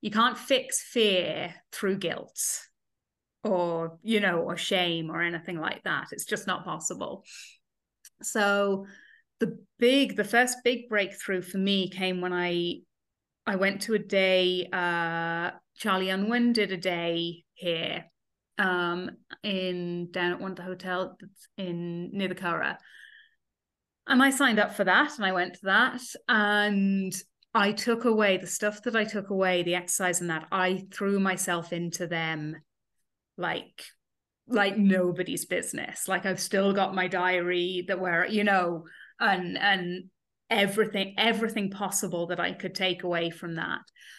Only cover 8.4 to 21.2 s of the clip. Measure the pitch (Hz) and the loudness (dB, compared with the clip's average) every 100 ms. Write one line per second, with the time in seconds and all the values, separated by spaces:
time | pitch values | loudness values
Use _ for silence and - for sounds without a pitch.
8.4 | 202 202 202 196 196 - - - _ _ | 2 4 2 0 -6 -18 -20 -20 _ _
9.4 | 190 - - _ 240 269 262 196 202 240 | -4 -4 -16 _ 4 6 4 0 2 4
10.4 | 247 - 240 247 - 208 190 - - 185 | 2 2 0 0 0 -2 -2 -4 -4 -4
11.4 | 175 190 196 196 180 185 185 180 180 180 | -2 -2 2 2 0 -2 -2 -2 -2 0
12.4 | 175 175 175 - - _ _ _ _ _ | 0 0 -2 -4 -12 _ _ _ _ _
13.4 | - 196 196 196 - 214 208 196 190 185 | -4 0 0 0 -2 -2 0 2 4 4
14.4 | 185 185 175 185 175 170 170 165 165 165 | 4 2 -2 -2 0 0 -2 -2 -2 -2
15.4 | 175 - _ - 220 190 190 190 208 240 | -4 -6 _ -6 0 0 0 0 0 2
16.4 | 240 226 196 185 180 170 170 170 170 170 | 4 4 0 -2 -2 -2 0 -2 -4 -6
17.4 | _ _ 180 165 - 165 - _ _ _ | _ _ -4 -4 -4 -8 -10 _ _ _
18.4 | _ - 190 180 175 175 180 - _ - | _ -2 0 2 0 -2 -6 -10 _ -10
19.4 | 208 190 185 180 175 175 175 185 175 180 | -4 -2 -2 -4 -4 -6 -6 -2 -2 -2
20.4 | 190 180 185 185 185 180 185 - | -6 -8 -10 -10 -4 -4 -4 -8